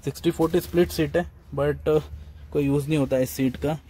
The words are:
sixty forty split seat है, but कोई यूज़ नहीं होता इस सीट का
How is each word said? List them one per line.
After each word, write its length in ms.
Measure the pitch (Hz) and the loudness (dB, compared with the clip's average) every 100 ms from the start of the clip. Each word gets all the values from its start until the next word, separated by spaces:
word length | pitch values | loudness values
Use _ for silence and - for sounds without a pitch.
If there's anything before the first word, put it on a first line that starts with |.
| - | -8
sixty 260 | - 170 | -2 -2
forty 280 | 165 160 175 | 2 2 2
split 300 | - 170 175 | 0 2 2
seat 280 | - 151 170 | 2 0 0
है, 80 | 175 - - 139 | -2 -8 -10 -2
but 460 | 147 143 - 156 147 - - - - | -2 0 2 2 0 -14 -16 -18 -6
कोई 140 | 147 143 | -2 2
यूज़ 220 | 139 139 | 2 2
नहीं 100 | 156 | 0
होता 200 | 131 131 | 2 2
इस 120 | 131 | 0
सीट 260 | - 131 123 | 0 -2 0
का 200 | 143 151 - | -4 -4 -8